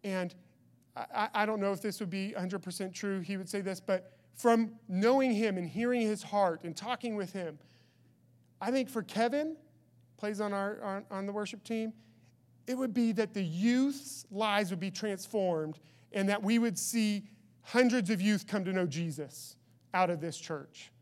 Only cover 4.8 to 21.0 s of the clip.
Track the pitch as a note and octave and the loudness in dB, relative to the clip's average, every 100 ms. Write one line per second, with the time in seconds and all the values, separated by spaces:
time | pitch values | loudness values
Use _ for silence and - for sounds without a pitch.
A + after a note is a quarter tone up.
4.8 | - F#3 A3 C4+ C4 G#3 A3 F#3+ E3+ E3+ | -4 2 4 6 4 2 0 0 -4 -2
5.8 | A#3+ B3 A3 G#3+ - G3+ F#3+ E3 E3+ D#3 | 0 2 0 -2 -2 2 2 0 -8 -8
6.8 | G#3 B3 A#3+ G#3 F#3 G3 E3+ D3 - _ | -6 -4 -4 -4 -4 -6 -8 -10 -20 _
7.8 | _ _ _ _ _ _ _ _ G#3 C4 | _ _ _ _ _ _ _ _ 0 0
8.8 | C4 A3+ F#3 G#3 A#3 C#4+ D#4 D#4 - _ | 0 -4 -4 2 2 2 -2 -6 -16 _
9.8 | _ _ _ _ G#3 G#3 G#3+ G3 G3 - | _ _ _ _ -6 -2 -2 0 -2 -4
10.8 | G3+ G3 - G3 G3 G#3 G3+ G#3 - A3+ | -6 -6 -6 -6 -4 -4 -6 -10 -6 -4
11.8 | A3 - - _ - _ _ _ - B3+ | -4 -8 -20 _ -20 _ _ _ -6 -4
12.8 | C4 A3+ A#3 G#3 G#3+ G#3 F3 E3 A3+ B3 | 0 2 2 2 0 0 -2 2 4 4
13.8 | C#4 C#4 - - - G3 A3 G3+ F#3+ F#3+ | 2 0 -10 -14 -10 -2 2 2 2 -2
14.8 | F#3+ F#3 G#3+ F#3+ - G#3+ F#3 E3 D#3 D#3 | -4 -4 -4 -4 -4 0 2 0 -2 -8
15.8 | - - _ G3+ G3 G3+ G3+ A#3 A#3 E3+ | -18 -20 _ 0 2 2 4 4 4 0
16.8 | - A#3 G#3+ G#3 - - - _ - A#3+ | -2 2 2 0 -6 -20 -20 _ 2 6
17.8 | B3 B3 F#3 G#3 G3+ G#3 - G3+ F#3 F#3 | 6 6 2 2 4 2 0 -2 0 0
18.8 | F3+ C#3+ E3 C#3+ C#3+ - - - _ _ | 0 0 -4 -4 -10 -12 -18 -20 _ _
19.8 | _ F#3 F3+ E3+ E3 - - D3+ C#3 - | _ 2 2 2 -4 -8 -8 -8 -8 -18
20.8 | - _ | -20 _